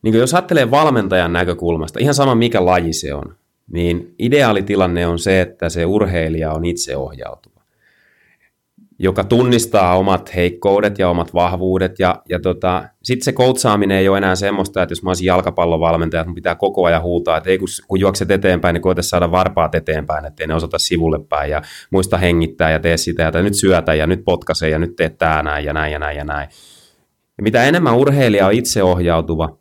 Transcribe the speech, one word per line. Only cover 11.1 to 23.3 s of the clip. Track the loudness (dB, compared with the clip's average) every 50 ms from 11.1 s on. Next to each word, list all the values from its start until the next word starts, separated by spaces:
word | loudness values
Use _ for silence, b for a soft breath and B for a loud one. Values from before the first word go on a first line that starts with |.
| 0 0 -2 -2 0
vahvuudet. | 0 0 0 0 -2 -2 0 0 0 0 -2 -2 0
Ja, | 0 0 0 -2 _ -6
ja | -6 -2
tota, | -2 -2 -2 0 -2 -2 -2 -2 -6 -10 _ _ -4
sit | -4 -4 -2
se | -2 -4 0
coachaaminen | 2 2 2 2 2 0 2 2 2 2 2 2
ei | 2 4 2
ole | 2
enää | 2 2 0 0
semmoista, | 0 -2 -2 -2 -2 -4 -4 -2 -2 -2
että | -2
jos | -4 -6 -4
mä | -4
olisin | -2 0 0
jalkapallovalmentaja, | 2 2 2 0 0 0 0 0 0 2 2 2 2 2 0 0 -2 -2 -4
että | -4 -4
mun | -8
pitää | -6 -4 -4 -2
koko | 0 -2 -2 0 2 2
ajan | 2 2 0
huutaa, | 0 -2 -2 -2 0 0 -2
että | -2 0 0
ei | 0
kun, | 0 -2 -6 -8 -12 _
kun | _ -2 0
juokset | 0 0 0 -2 0 0
eteenpäin, | 0 2 2 2 2 2 0 0 0
niin | 0
koita | 0 0 0 0
saada | -2 -2 0 0 0 2
varpaat | 2 0 0 0 0 0 0 0 -2
eteenpäin, | -4 -2 -2 -4 -4 -4 -4 -6 -6 -6
ettei | -10 -10 -8 -6
ne | -4 -2
osoita | -4 -2 -4 -4 -4
sivulle | -2 -2 0 0 2 0 0 -2 -4 _
päin | -4 -4 -2 -2
ja | -4 -6 B B B B B B
muista | 0 0 0 2 0
hengittää | 0 2 2 2 2 0 -2 -2 -2 0 0
ja | 0 0
tee | 0 0 0
sitä | 0 -2 -4 -2 -2 -2
ja | 0